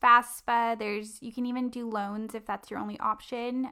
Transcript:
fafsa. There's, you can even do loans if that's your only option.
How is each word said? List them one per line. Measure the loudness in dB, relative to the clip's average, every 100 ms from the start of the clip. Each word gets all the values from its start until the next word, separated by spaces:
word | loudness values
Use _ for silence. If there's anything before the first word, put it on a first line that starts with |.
fafsa. | 8 8 6 -4 0 2 2 0
There's, | -2 -4 -6 -12
you | -10
can | -6 -4
even | -2 -4
do | -4 -4
loans | -4 -4 -6 -6 -8
if | -6
that's | -8 -8
your | -8
only | -8 -2
option. | -2 -2 -6 -6 -4 -2 -4